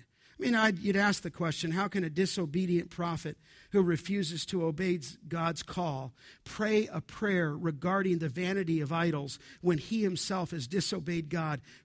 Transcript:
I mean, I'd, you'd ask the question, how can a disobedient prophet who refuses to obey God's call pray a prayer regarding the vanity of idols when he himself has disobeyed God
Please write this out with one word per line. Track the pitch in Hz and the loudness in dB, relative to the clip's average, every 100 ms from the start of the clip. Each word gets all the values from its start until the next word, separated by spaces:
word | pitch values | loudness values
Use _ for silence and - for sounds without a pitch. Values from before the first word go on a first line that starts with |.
| - _ _ - | -20 _ _ -4
I | |
mean, | 254 233 | 0 4
I'd, | 220 180 | 4 2
you'd | 202 196 | 2 4
ask | 202 190 | 4 2
the | 170 | -2
question, | - 170 147 170 | -2 -2 -2 -2
how | 175 202 | 0 0
can | 202 | -2
a | 165 | -2
disobedient | 151 190 - 160 165 185 175 - | 0 0 0 -2 0 2 0 0
prophet | - 170 160 156 - _ - - | -4 -4 -2 -6 -10 _ -20 0
who | 202 | 4
refuses | 175 165 - 202 160 170 - | 4 2 0 -2 -2 -4 -4
to | 185 165 | -2 0
obey | 156 185 156 131 - 147 | 0 0 0 -4 -12 -8
God's | 170 165 - | -2 -2 -2
call | - 185 170 135 131 - - - | -6 -4 -2 -2 -8 -12 -20 -20
pray | - - 214 214 214 | -12 -2 2 4 2
a | 160 | -2
prayer | - - 208 185 160 147 | -8 -4 0 2 2 0
regarding | 170 143 180 196 185 170 | -2 -2 0 2 2 2
the | 160 | 0
vanity | 131 180 196 170 160 | -2 0 0 0 0
of | 143 | 0
idols | 165 170 151 139 - - - | 2 2 0 -4 -10 -16 -2
when | 175 156 | 2 2
he | - 226 | 0 0
himself | 202 185 - 185 165 | 2 0 -2 -2 -2
has | 165 123 | -4 -2
disobeyed | 190 - 190 151 170 151 | -2 0 -2 -2 -4 -2
God | 165 156 143 - - | -2 0 -2 -6 -20